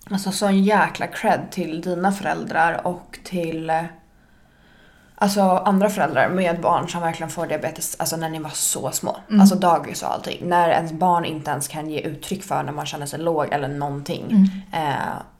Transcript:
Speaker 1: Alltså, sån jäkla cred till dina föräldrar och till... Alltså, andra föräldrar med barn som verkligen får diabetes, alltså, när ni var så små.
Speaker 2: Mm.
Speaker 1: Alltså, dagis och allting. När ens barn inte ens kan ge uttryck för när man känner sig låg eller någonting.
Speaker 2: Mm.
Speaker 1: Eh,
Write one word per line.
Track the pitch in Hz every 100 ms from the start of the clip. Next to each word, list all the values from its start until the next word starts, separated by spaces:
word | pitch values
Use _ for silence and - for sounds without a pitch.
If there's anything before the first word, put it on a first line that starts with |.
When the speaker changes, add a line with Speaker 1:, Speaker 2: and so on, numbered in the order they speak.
| -
Speaker 1:
Alltså, | 196 196
sån | 190 202 196
jäkla | 196 202 160 - 170
cred | - 214 156 190
till | - 160 160
dina | 180 175 190
föräldrar | 196 156 165 160 165 165 160 180
och | 180 - -
till... | - 180 165 160 160 160 165 - _ _ _ _ _ _ _ _ - _ _
Alltså, | - 202 202
andra | 190 185 208 190 208
föräldrar | 196 151 131 117
med | 185 180 175
barn | - 160 165
som | 175
verkligen | 170 160 160
får | - 160
diabetes, | 151 160 156 - -
alltså, | - 165
när | 160
ni | 160
var | 151
så | 147 - - 147
små. | - 190 - -
Speaker 2:
Mm. | 214
Speaker 1:
Alltså, | 196 180
dagis | 180 160 143 -
och | -
allting. | - - - 175
När | - 170
ens | 160 165
barn | 156 180 170
inte | 165 156 147
ens | 143 -
kan | 160 156
ge | 151
uttryck | 160 143 - 190
för | - 143
när | 139
man | 151 139
känner | 147 143
sig | 143
låg | 165 156 143
eller | 143 135
någonting. | 143 143 139 143 165 -
Speaker 2:
Mm. | 208 190 190 - 165 151
Speaker 1:
Eh, | 127 - - -